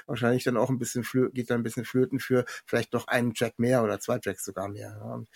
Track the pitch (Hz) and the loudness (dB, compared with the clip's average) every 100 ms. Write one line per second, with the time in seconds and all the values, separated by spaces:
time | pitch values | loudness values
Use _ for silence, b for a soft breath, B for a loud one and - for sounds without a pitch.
0 | - 123 117 127 127 117 127 127 117 123 | -8 0 2 2 2 2 2 0 -2 -4
1 | 110 131 127 127 117 120 117 113 110 127 | -2 2 2 0 -2 0 0 -4 -2 2
2 | 127 131 - 127 120 B - 117 117 117 | 2 0 2 2 2 B -2 -2 0 -2
3 | - 127 120 110 113 - 117 127 110 101 | 0 2 2 0 -2 0 2 4 2 0
4 | - 123 - 95 - 95 98 101 104 104 | -2 -2 -2 -6 -8 -8 -8 -8 -12 -12
5 | 110 120 113 | -10 -10 -12